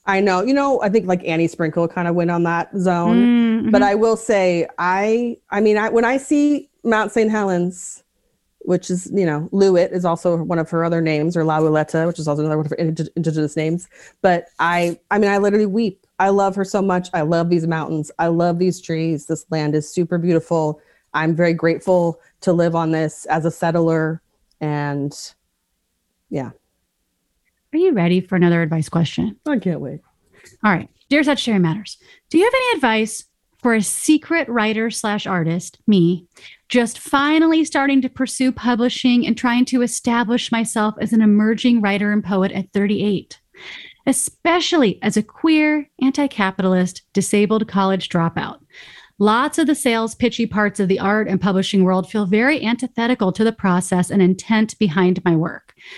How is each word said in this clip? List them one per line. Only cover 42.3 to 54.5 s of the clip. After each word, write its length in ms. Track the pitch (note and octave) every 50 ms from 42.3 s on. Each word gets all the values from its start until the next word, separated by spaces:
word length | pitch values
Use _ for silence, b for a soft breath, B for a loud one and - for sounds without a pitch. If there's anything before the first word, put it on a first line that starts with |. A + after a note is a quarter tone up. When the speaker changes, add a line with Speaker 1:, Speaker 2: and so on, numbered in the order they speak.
| G3+ F#3 F#3+ G3
Speaker 2:
at 200 | - G3 F#3+ -
thirty-eight, 640 | - G3 G3+ G3+ G#3 F3 G3 G#3 G3 - - _ - - _ _ B B B B B B B B B B B
especially 920 | C#4+ C4 - - - - _ - E4 E4+ F4+ E4+ - E4+ D#4+ B3 F#3+ - -
as 140 | - G#3+ -
a 60 | G#3+
queer, 680 | G#3+ - _ - - D#4+ D#4 D4+ D4+ D4+ D4+ D4+ C#4+ - _ -
anti-capitalist, 1040 | C4 C4+ C4 D4 C#4+ C4+ - - G3 F#3+ F#3+ - F#3+ F#3 F#3 F3+ F#3 F3+ - - - _
disabled 560 | - G3+ F#3+ - - G#3 G#3 G3 A3 G#3+ A3 -
college 400 | - G3 F#3+ F#3+ F#3+ F#3 - -
dropout? 520 | - E3+ E3 E3 - E3 C#3+ - - - _ B B B B B B B B B B -
Lots 400 | G3+ G#3+ A3 A#3+ C#4 D4 - E4
of 80 | D#4+
the 80 | C4 D4+
sales 400 | - - B3 A3+ A3+ A3+ A3 -
pitchy 320 | - B3 A#3+ - - A3+
parts 340 | - - G#3+ G#3 G3+ G3+ -
of 80 | G3 F3+
the 100 | F#3+ -
art 300 | F#3 G3 G#3 G#3+ G#3+ -
and 120 | F#3+ -
publishing 440 | F3+ G#3 F#3 F#3+ F#3+ - - F#3+ F#3
world 260 | F#3 F#3 F#3 F#3 -
feel 140 | - G#3+ G#3
very 400 | F3 G#3 G#3+ A#3+ C#4 D#4 - -
antithetical 640 | A3 A#3+ - C4 - - A3+ A#3 A#3+ B3+ - G#3 F#3
to 120 | F3+ - A3
the 80 | A3+
process 580 | A3+ - - F#3+ F3 F#3 F3+ - F#3+ F3+ F3+ -
and 120 | - G3+
intent 560 | F3+ F#3 F#3 F#3 - -